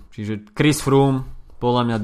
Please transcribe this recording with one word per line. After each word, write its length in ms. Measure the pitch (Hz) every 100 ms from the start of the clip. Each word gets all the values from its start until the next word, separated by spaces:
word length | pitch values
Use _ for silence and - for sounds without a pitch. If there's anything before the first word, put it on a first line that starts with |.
| -
Čiže 400 | - 104 104 -
Chris 320 | - 143 147
Froome 400 | - 139 139 131 131 - - -
podľa 260 | 123 123 120
mňa 60 | 113